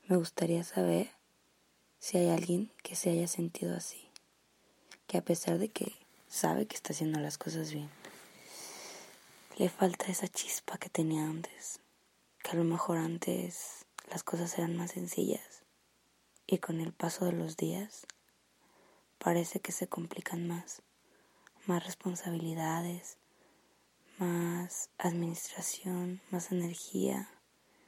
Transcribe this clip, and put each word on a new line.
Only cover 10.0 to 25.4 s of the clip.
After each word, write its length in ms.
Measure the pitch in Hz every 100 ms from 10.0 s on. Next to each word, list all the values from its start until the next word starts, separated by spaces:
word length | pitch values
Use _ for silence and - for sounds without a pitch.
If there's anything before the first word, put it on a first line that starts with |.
| -
esa 220 | 180 185
chispa 480 | - - - - -
que 140 | -
tenía 340 | - 160 156
antes, 560 | 156 160 170 - - - _ _ _ _ _ -
que 80 | -
a 40 | 165
lo 80 |
mejor 340 | 165 165 - 165
antes 880 | 165 170 180 185 180 - - - - - -
las 120 | 165
cosas 360 | - 170 170 -
eran 180 | 170 170
más 140 | 175
sencillas 720 | 180 180 - - - - - - _ _ _ _ _ _ _ -
y 120 | 180
con 240 | - 165
el 100 | 165
paso 320 | - 170 -
de 80 | 180
los 240 | 170 165 160
días 500 | 165 175 208 - - - _ _ _ _ _ - - - _ _
parece 440 | 175 170 165 190
que 120 | -
se 140 | - 175
complican 580 | - 170 - - 170 175
más, 360 | 170 170 - - _ _ _ _ _ - -
más 200 | - 175
responsabilidades, 1300 | 180 - 185 175 180 170 165 165 160 165 170 175 - - _ _ - _ _ _ _ _ _ -
más 720 | 175 170 170 175 180 - - -
administración, 1200 | 180 170 170 165